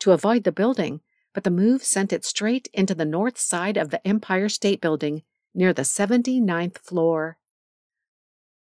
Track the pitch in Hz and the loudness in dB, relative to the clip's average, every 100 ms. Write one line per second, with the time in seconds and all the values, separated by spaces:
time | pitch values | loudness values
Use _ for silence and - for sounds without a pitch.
0 | 196 170 202 240 190 165 220 247 156 151 | 4 4 4 2 2 0 0 0 -4 -6
1 | _ _ _ 196 190 175 220 262 - 196 | _ _ _ -4 0 2 2 2 0 -2
2 | 196 170 - - 208 254 - 208 190 160 | 0 -2 -4 -4 -2 -2 -4 -2 0 0
3 | 156 165 240 - - 175 190 196 156 165 | -2 -2 -2 -4 -4 -2 -2 -2 -2 -4
4 | 190 214 - 190 208 - 208 190 165 156 | -2 -2 0 0 0 0 -2 0 0 -2
5 | 151 151 - _ _ 180 185 165 139 - | -4 -6 -12 _ _ 0 2 2 -2 -2
6 | 202 247 247 254 202 170 175 - - 180 | 2 2 2 0 0 0 -4 -8 -6 0
7 | 165 160 160 - _ _ _ _ _ _ | 0 0 -4 -10 _ _ _ _ _ _
8 | _ _ _ _ _ _ | _ _ _ _ _ _